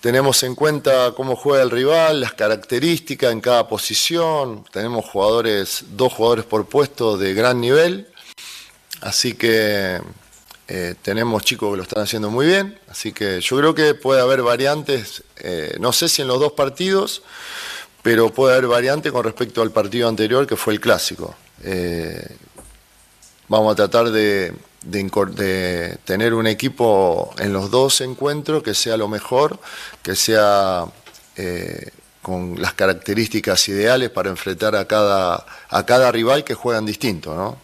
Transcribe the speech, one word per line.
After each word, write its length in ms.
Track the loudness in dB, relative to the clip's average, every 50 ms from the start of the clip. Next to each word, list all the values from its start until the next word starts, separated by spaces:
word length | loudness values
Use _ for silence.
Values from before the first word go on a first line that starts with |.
Tenemos 420 | 0 2 2 4 4 4 2 2 0
en 120 | -2 -2
cuenta 580 | 0 0 0 0 0 2 2 4 4 2 0 0
cómo 200 | -4 -4 -4 -4
juega 260 | -2 0 2 4 4 4
el 80 | 2
rival, 500 | 2 0 2 2 4 4 4 2 2 0
las 120 | -2 -4 -4
características 1000 | -2 0 0 0 -2 -4 -4 -4 0 0 0 0 -2 -4 -8 -6 0 0 0 0
en 80 | 0
cada 280 | 0 2 2 2 2 0
posición. 960 | -2 -6 -6 -4 -2 -2 -2 -2 0 0 0 0 0 -2 -2 -4 -6 -12 -16 _ -8
Tenemos 320 | -6 -6 -4 -4 -4 -6
jugadores, 800 | -4 -2 0 2 2 2 2 2 0 0 0 -2 -4 -6 -10 -10 -12
dos 220 | -4 0 0 0 2
jugadores 320 | 2 2 2 2 2 0
por 220 | -2 -2 -2 -2
puesto 500 | 0 0 0 0 0 -2 -2 0 0 0
de 180 | 0 0 0 0
gran 260 | 2 2 2 2 2
nivel. 480 | 2 4 4 4 4 4 0 -4 -10 -16 _ -20 -20 -20 -20 -20 -18 -18 -18 -20 -20 -20 -20 _ _ _ -16 -12
Así 340 | -10 -6 -4 -2 -2 -2 -2
que, 640 | 0 2 2 4 4 2 2 0 0 -2 -2 -4 -6 -8 -10 -16 -20 _ _ -20 -20 _ _ -20 -20 _ -10
eh, 260 | -8 -6 -6 -6 -8 -8
tenemos 440 | _ -4 -2 0 0 0 0 0 0
chicos 260 | -2 -4 -2 -2 -4
que 60 | -4
lo 60 | -4 -6
están 200 | -6 -6 -6 -4
haciendo 280 | -4 -4 -4 -4 -4
muy 160 | -2 2 2
bien. 320 | 4 4 2 0 -4 -10 -18 _ -18
Así 240 | -14 -10 -10 -10 -6
que 280 | -4 -4 -2 -2 -2
yo 160 | -2 -2 0 2
creo 160 | 2 2 4
que 200 | 4 2 2 2
puede 260 | 2 0 2 2 4
haber 220 | 4 4 2 2 2
variantes, 800 | 0 0 2 2 0 0 -2 -2 -2 -4 -4 -4 -6 -14 -16 -18 _ _
eh, 400 | -12 -8 -6 -6 -6 -6 -6 -6 -2
no 120 | -2 0 0
sé 160 | 2 0 0
si 140 | 0 -2 0
en 60 | 0
los 120 | 0 2
dos 120 | 2 0 0
partidos, 720 | 0 -2 -2 -2 -4 -2 0 0 0 0 -2 -6 -12 -14 -18 -20 -18 -16 -14 -14 -14 -12 -12 -14 -14 -16 -18 _ _ _
pero 280 | 2 4 6 4 4
puede 240 | 4 4 4 6 6
haber 140 | 4 4 4
variantes 420 | 2 2 2 2 0 0 -2 -2
con 140 | -2 -2 -2
respecto 380 | -2 -2 -4 -6 -4 0 -2 -2
al 80 | 0
partido 380 | 2 0 0 0 0 0 0 0
anterior, 380 | 2 2 0 2 4 2 2
que 100 | 2 -2
fue 160 | -2 0 -2 -2
el 60 | 0
Clásico. 540 | 2 2 2 2 2 -4 -6 -8 -10 -12 -12 -16 _ _ _ -14 -8
Eh, 720 | -6 -4 -4 -2 -2 -4 -4 -6 -8 -8 -12 -14 -14 -18 -20 -20 -20 _ -20 -20 -20 -20 -20 _ _ _ _ _ _ _ _ -20 -20 _ _ _ _
vamos 240 | 2 2 4 4 4
a 40 |
tratar 340 | 2 2 2 4 2 2 2
de 420 | 2 2 2 2 2 0 -2 -4 -8 -12 -18 -20 _ _ -14
de 180 | -8 -6 -4 -4
incor-, 300 | -2 0 -2 -2 -2 -2
de 640 | -4 -4 -2 -2 -2 -2 -2 -4 -4 -6 -6 -8 -12 _
tener 280 | -4 -2 0 2 0 2
un 140 | 2 0
equipo 880 | 0 0 0 -4 -6 -2 0 2 4 4 4 4 2 2 0 -2 -6 -6 -6
en 140 | -4 -2 -2
los 180 | -2 -2 0
dos 300 | 2 2 2 2 2 0
encuentros 640 | -2 -4 -8 -4 -4 -4 -4 -4 -4 -2 -2 -2 -2
que 120 | -2 -4
sea 220 | -2 -2 -2 0
lo 120 | -2 -2 -2
mejor, 500 | -4 -6 -6 0 2 2 2 2 0 -6 -14 -18 -16 -16 -16 -16 -18 -14 _
que 120 | -4 -2
sea, 720 | -2 0 2 4 4 6 6 6 4 4 2 0 -2 -4 -6 -10 -18 _ -20 -20 -20 _ _ _
eh, 540 | -8 -8 -6 -6 -6 -8 -8 -10 -12 -14 -16 _ -20 _ _ _ _ -10
con 380 | -8 -6 -6 -6 -6 -6 -4
las 140 | -6 -6 -2
características 960 | 0 2 2 2 0 -2 -4 -2 -2 -2 0 -2 -2 0 0 0 2 0 0
ideales 420 | 0 2 2 4 4 2 2 -2
para 200 | -2 -4 -4 -4
enfrentar 460 | -4 -6 -6 -8 -4 -2 -2 0 0
a 100 | 0 0
cada, 580 | 2 2 2 4 4 4 2 2 2 0 -2 -4 -12 -20 -20 -18 -2
a 180 | -2 -2 2
cada 240 | 4 4 6 6 4 4
rival 320 | 2 2 2 2 2 2
que 100 | -4 -8
juegan 320 | -4 -2 -2 -2 -2 -2
distinto, 480 | -4 -6 -4 -2 -4 -4 -4 -8 -8 -6
¿no? 240 | -6 -6 -6 -8 -12